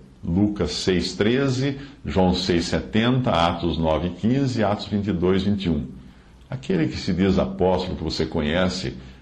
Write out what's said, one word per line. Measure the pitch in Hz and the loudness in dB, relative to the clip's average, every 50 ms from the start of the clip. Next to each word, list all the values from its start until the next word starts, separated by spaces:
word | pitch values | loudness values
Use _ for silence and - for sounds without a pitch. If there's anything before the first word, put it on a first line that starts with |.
| - - - - - | -20 -20 -20 -10 -4
Lucas | 90 85 95 104 104 104 - 87 78 | 0 2 4 4 2 2 0 -2 -2
seis | - - - 98 92 87 85 - - | -2 -2 0 0 2 2 0 -2 -2
treze, | - 104 107 123 135 139 135 123 123 135 143 135 - - - - - - | 0 2 2 2 2 2 0 0 0 0 -2 -2 -4 -8 -14 -16 -12 -10
João | 80 76 95 92 90 87 | -4 0 2 4 4 2
seis | - - - 87 82 82 | 2 2 2 2 2 2
setenta, | - - 82 80 - - 107 113 120 131 131 123 120 | 0 -2 -2 -2 -2 0 0 2 2 2 2 2 2
Atos | 95 82 85 87 87 82 87 85 78 78 | 2 2 2 2 2 0 -2 -2 0 0
nove | 80 80 78 80 85 87 | 2 2 2 2 0 -2
quinze, | 87 - - 113 127 139 143 131 113 113 107 | -4 -2 0 0 2 2 0 0 0 0 0
Atos | 98 104 104 - - | 0 0 -2 -4 -4
vinte | 104 101 98 104 | -4 -2 -2 -2
e | 95 | 0
dois, | 82 90 90 95 95 98 | 0 2 2 2 2 2
vinte | 101 101 95 - | 0 0 0 0
e | 87 | 0
um. | 80 71 65 64 - - - - - - - - - - - - | 0 -2 -2 -6 -10 -16 -18 -20 -20 -20 -20 -20 -20 -20 -14 -12
Aquele | - - - - 190 - - - | -10 -8 -4 -2 0 0 0 -2
que | - - | -2 -4
se | - - 90 | -4 -2 0
diz | 82 95 98 87 - | 2 2 4 4 2
apóstolo | 71 64 - - 87 92 92 85 - - 78 | 2 0 0 0 2 2 2 2 0 -4 -6
que | 71 78 | -6 -6
você | 78 76 - 80 | -4 -2 -2 -2
conhece, | - - 82 76 73 78 90 92 92 - - - 65 64 - - - - - | -2 -2 -2 -2 0 0 2 0 0 -2 -4 -6 -8 -8 -10 -12 -18 -20 -20